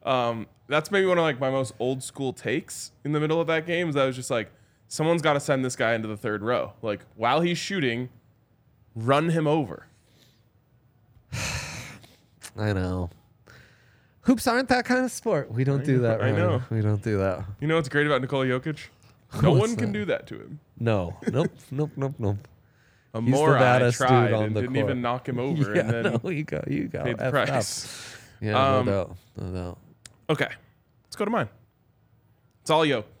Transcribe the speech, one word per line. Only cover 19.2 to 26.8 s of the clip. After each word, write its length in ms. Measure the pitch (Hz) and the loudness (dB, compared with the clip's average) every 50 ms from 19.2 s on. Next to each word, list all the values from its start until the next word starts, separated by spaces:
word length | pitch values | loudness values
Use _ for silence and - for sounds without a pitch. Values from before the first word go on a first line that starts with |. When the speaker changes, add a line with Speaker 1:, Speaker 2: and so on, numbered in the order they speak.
| _ _ - - - | _ _ -2 2 4
Speaker 1:
No 80 | 165 165 | 6 6
Speaker 2:
What's 80 | - | 6
Speaker 1:
one 160 | 208 226 240 | 4 4 0
can 160 | 208 240 208 202 | 0 -2 -2 -2
Speaker 2:
that? 60 | 208 | -2
Speaker 1:
do 60 | 208 | -2
that 200 | 175 120 - - - | -2 -2 -4 -4 -10
to 60 | - | -14
him. 240 | - 53 - - 151 _ _ _ - | -14 -14 -16 -18 -18 _ _ _ -4
Speaker 2:
No. 380 | 117 113 110 101 90 82 92 - - | 0 0 2 0 0 -4 -6 -6 -6
Speaker 1:
<laughs> 100 | - 110 | -2 0
Speaker 2:
Nope. 180 | 123 170 - - - - - | 0 0 0 -2 -8 -16 -10
Nope, 200 | 127 135 151 147 - | -4 -4 -4 -4 -4
nope, 180 | - 135 135 135 - | -6 -6 -6 -4 -2
nope. 180 | 120 101 101 98 - - - _ _ _ _ _ _ _ _ _ _ _ - | -2 -2 -2 -2 -6 -14 -20 _ _ _ _ _ _ _ _ _ _ _ -6
Speaker 1:
A 60 | 113 | -2
Speaker 2:
He's 40 | 113 | 2
the 40 | 120 131 | 2 4
Speaker 1:
Morai 220 | 139 151 156 143 127 | 4 6 6 6 6
Speaker 2:
baddest 380 | 131 127 123 127 127 120 120 - | 6 6 6 6 6 4 2 2
Speaker 1:
tried 280 | 135 127 127 123 117 | 4 6 6 6 6
Speaker 2:
dude 80 | 107 104 | 4 2
on 100 | 110 107 | 2 0
Speaker 1:
and 120 | 107 110 | 0 0
Speaker 2:
the 40 | 107 104 | -2 -2
Speaker 1:
didn't 120 | 123 131 | 0 0
Speaker 2:
court. 80 | 117 107 | 0 0
Speaker 1:
even 160 | 101 - 123 120 | 0 -2 -2 -2
knock 260 | 120 123 127 - - | -2 -4 -4 -4 -6
him 100 | 127 120 | -4 -4
over 340 | 123 135 170 156 143 101 107 | -2 -2 0 0 0 0 2
Speaker 2:
<laughs> 0 | |
Yeah, 60 | 175 | 0
Speaker 1:
and 100 | - 110 | 0 2
then 300 | 117 117 117 - - - - | 0 0 0 0 0 -2 -4
Speaker 2:
no, 80 | 185 | -4
you 140 | 185 143 156 | -6 -6 -6
go, 180 | - - - - | -6 -6 -6 -4
you 180 | - 139 - | -4 -4 -4